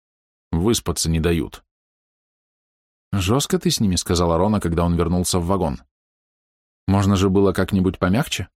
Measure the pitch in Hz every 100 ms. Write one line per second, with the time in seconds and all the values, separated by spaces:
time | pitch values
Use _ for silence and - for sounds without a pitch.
0 | _ _ _ _ _ 82 101 113 - 80
1 | 82 82 82 85 52 - _ _ _ _
2 | _ _ _ _ _ _ _ _ _ _
3 | _ 101 87 131 - 185 185 - 104 87
4 | - 87 87 82 101 104 87 82 85 85
5 | 82 90 90 92 85 98 82 64 - _
6 | _ _ _ _ _ _ _ _ - 98
7 | 98 98 98 95 98 90 95 95 92 -
8 | 92 107 - - 92